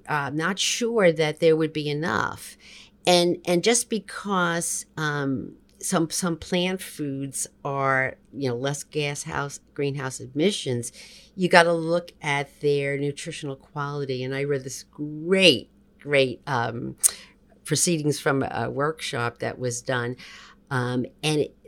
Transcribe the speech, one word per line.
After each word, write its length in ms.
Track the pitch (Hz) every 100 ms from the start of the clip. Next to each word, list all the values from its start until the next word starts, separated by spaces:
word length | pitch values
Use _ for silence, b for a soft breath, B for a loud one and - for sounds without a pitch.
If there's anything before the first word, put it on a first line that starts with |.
| -
uh, 220 | 147 139
not 280 | 151 165 196
sure 500 | - - 233 233 180
that 300 | 156 151 151
there 160 | 165 160
would 160 | 156
be 180 | 156 147
enough. 640 | 147 170 - - - - - B B B _
And, 340 | - 175 175 170 -
and 180 | 175
just 260 | 208 240 -
because, 960 | 214 - - 202 190 175 170 165 - - -
um, 600 | 156 147 139 131 - - _ -
some, 280 | - 170 160
some 280 | - 180 165
plant 440 | - 180 180 185
foods 640 | - - 147 135 139 - - _
are, 500 | 143 139 135 131 131 - _
you 160 | 120 135
know, 80 | 120
less 260 | 139 143
gas 400 | - 151 143 147
house, 360 | 156 147 143 - _
greenhouse 440 | - 143 139 131 -
emissions, 720 | 120 139 180 208 139 120 117 B B B B -
you 120 | 180
gotta 240 | 180 170
look 400 | 170 160 170 175 -
at 380 | 156 143 143 -
their 360 | 147 143 139 139
nutritional 600 | 143 139 - - 143 135
quality. 680 | - 151 143 143 135 127
And 100 | 127
I 100 | 135
read 200 | 143 139
this 200 | 131 -
great, 840 | - - 147 151 165 190 185 120 - _ _ _
great, 400 | 143 143 131 - -
um, 500 | 127 117 117 131 127 B B B B _ -
proceedings 540 | - 147 - 165 147 139
from 240 | 156 135
a 280 | 131 - 117
workshop 720 | 127 147 156 - - 120 120
that 180 | 120 -
was 240 | 123 120
done. 340 | - 127 120 127 B B B B -
Um, 340 | 131 123 127 120 -
and 200 | 156 151
it, 140 | 131 -